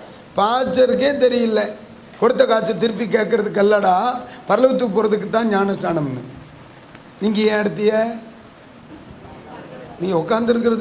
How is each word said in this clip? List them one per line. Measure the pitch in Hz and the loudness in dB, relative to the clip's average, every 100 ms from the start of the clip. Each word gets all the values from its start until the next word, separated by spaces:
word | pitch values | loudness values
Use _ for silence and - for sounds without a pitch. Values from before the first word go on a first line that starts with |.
| - - - - | -20 -20 -10 0
பாஸ்டருக்கே | 208 254 254 254 254 208 269 | 0 2 -2 2 2 4 0
தெரியல. | 269 247 240 226 214 208 - - - - - | 2 2 2 0 0 -2 -6 -18 -20 -20 -2
கொடுத்த | 226 254 247 | 0 4 2
காசை | 220 220 190 | 2 0 -2
திருப்பி | 226 202 | -2 -2
கேட்கறதுக்கு | 220 226 190 226 208 180 | -2 0 2 0 0 2
அல்லடா, | 202 208 190 185 240 247 - - - | 2 4 4 2 0 -4 -8 -16 0
பரலோகத்துக்கு | 214 262 233 240 190 | 4 4 4 0 0
போறதுக்கு | 214 208 190 | 0 0 0
தான் | 220 233 196 | 0 0 0
ஞானஸ்நானம்னு. | 196 190 180 165 139 127 - - - - - - - - - - | 0 -2 -2 -2 -4 -6 -12 -18 -20 -20 -20 -20 -20 -20 -20 -4
நீங்க | 202 208 | -2 2
ஏன் | 214 214 | 2 2
எடுத்தீய? | 202 160 208 214 226 233 - - - - - - - - - - - - - - - - - - | -2 0 0 0 -2 -4 -14 -20 -20 -20 -20 -20 -20 -20 -20 -20 -20 -20 -18 -18 -18 -18 -18 -8
நீங்க | 180 170 160 226 | -2 -2 0 0
உட்கார்ந்துருக்கிறது | 233 233 226 220 | 2 2 2 0